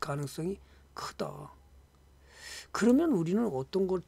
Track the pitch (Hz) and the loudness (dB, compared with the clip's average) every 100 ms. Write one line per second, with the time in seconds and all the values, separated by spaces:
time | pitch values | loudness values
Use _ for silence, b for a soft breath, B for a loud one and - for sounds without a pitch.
0 | - 147 143 - 170 196 b b b - | -6 -4 -6 -6 -6 -6 b b b -12
1 | - - 196 - - - - - - _ | -10 -6 -8 -8 -14 -18 -20 -20 -20 _
2 | - - B B B B B - 220 262 | -20 -20 B B B B B 2 6 6
3 | 339 202 165 202 226 131 135 190 190 185 | 6 2 2 2 0 -2 -2 0 0 -2